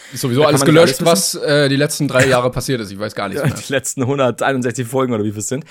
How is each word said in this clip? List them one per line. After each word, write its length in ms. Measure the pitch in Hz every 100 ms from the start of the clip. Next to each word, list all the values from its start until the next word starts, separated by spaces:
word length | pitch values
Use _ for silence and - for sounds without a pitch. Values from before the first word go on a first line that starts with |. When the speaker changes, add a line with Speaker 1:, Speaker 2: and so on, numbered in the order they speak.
| -
Speaker 1:
sowieso 280 | 131 135 120
Speaker 2:
Da 60 | 151
kann 80 | 143
Speaker 1:
alles 40 | 143
Speaker 2:
man 80 |
nicht 20 | 156
Speaker 1:
gelöscht, 260 | 131 131
Speaker 2:
alles 320 | 165 180 -
wissen. 60 | 175
Speaker 1:
was, 80 | 131
äh, 200 | 147 139
die 80 | 135
letzten 320 | 151 - 143
drei 180 | 127 135
Jahre 240 | 123 123
passiert 300 | 123 131 127
ist. 100 | 98
Ich 80 | 98
weiß 160 | 107 -
gar 140 | 101
nichts 120 | 117
Speaker 2:
<laughs> 20 | 143
Speaker 1:
mehr. 80 |
Speaker 2:
Die 180 | 117 -
letzten 340 | 135 - - 123
hunderteinundsechzig 800 | 143 127 104 127 135 123 113 113
Folgen 280 | 131 127
oder 100 | 113
wie 80 | 107
viel 80 | 104
es 80 | -
sind. 160 | 131 -